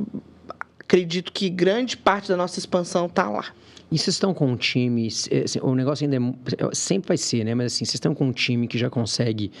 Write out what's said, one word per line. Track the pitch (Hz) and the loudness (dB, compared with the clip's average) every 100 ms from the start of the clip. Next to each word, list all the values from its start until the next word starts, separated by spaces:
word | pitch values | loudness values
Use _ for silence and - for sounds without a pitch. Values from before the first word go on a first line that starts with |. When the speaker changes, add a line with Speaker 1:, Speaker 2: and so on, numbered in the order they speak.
| - - - - - - - - | -8 -8 -12 -18 -20 -16 -16 -14
Speaker 1:
acredito | - 180 175 175 175 | 2 4 4 -2 -4
que | - 190 | -4 -2
grande | 180 175 220 254 - | 2 2 4 0 0
parte | - 202 202 | 2 2 2
da | 180 | 0
nossa | 180 190 | 0 -4
expansão | - 180 175 180 175 | -2 0 0 0 0
tá | 175 196 | 0 0
lá. | 208 - - - - - | -2 -8 -14 -20 -20 -4
Speaker 2:
E | 156 | -2
vocês | - 175 | 0 0
estão | 196 | 0
com | 165 143 | 2 0
um | 117 | 2
time, | - 131 123 117 113 - - | 0 2 2 2 0 -4 -2
é, | 139 | 0
assim, | - - | 0 -2
o | - | 0
negócio | 127 131 147 | 2 0 0
ainda | 147 131 | 0 0
é | |
mu-, | 120 131 - - | 0 -2 -6 -2
é, | - - | -2 -2
sempre | - 196 - | 0 0 2
vai | 170 | 0
ser, | - 120 110 | 0 0 0
né? | 120 | 0
Mas | 120 | 0
assim, | - 113 | -2 -4
vocês | - | -2
estão | 160 | 0
com | 147 135 | 2 0
um | |
time | 120 - 120 117 | 2 0 0 0
que | 120 | 0
já | 117 | 0
consegue | 120 113 - 120 110 101 - | 0 -2 0 0 0 -4 -8